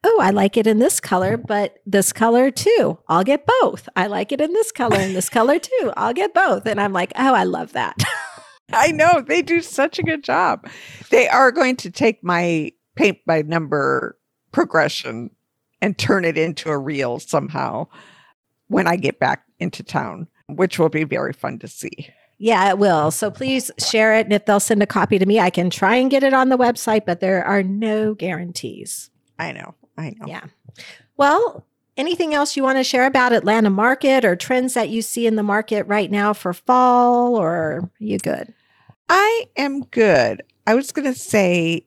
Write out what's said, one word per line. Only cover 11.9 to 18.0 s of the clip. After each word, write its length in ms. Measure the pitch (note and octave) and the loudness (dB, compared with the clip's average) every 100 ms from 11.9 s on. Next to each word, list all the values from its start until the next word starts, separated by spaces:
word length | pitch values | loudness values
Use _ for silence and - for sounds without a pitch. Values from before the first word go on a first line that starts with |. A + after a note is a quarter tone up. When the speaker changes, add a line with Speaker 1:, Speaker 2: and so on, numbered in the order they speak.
Speaker 2:
take 320 | - C4+ G#3+ | 0 0 0
my 480 | F3+ F3 F3 E3 D3+ _ _ - | -2 0 0 0 -2 _ _ 0
paint 220 | G#3 - | 0 0
by 180 | - D#3+ | -2 -2
number 760 | D3+ E3+ D3+ D3 C3+ C3 A#2+ - _ _ _ | 0 -4 -2 -2 0 -2 -4 -14 _ _ _
progression 800 | - - - D3 - B2+ A2+ A#2+ _ _ _ _ _ | -2 0 2 0 -2 -10 -10 -12 _ _ _ _ _
and 160 | A3 - | -4 -4
turn 280 | - G3 | -2 0
it 120 | E3+ D3 | 0 -2
into 340 | E3 D#3 E3 | -4 -4 -6
a 60 | D3 | -6
reel 440 | C3+ C#3+ B2+ B2 | -4 -4 -4 -6
somehow 680 | - D3 C3+ D#3 C3 A2+ D#3+ - | -4 -4 -4 -6 -6 -6 -10 -14